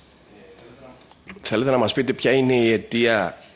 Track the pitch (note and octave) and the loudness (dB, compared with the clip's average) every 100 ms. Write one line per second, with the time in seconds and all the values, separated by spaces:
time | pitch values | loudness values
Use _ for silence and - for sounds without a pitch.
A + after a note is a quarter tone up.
0 | - - - - A#2+ A#2 A#2 - - - | -20 -20 -20 -20 -20 -20 -20 -20 -20 -20
1 | - - - F#3+ - A2 C3+ B2+ G#2+ - | -20 -20 -20 -14 -6 -2 0 0 0 0
2 | A#2+ - B2+ C3 B2+ B2 A2+ A2 - A#2 | -2 0 0 2 2 2 2 0 -2 -2
3 | A#2 A2 E2+ - - | 0 0 -2 -8 -20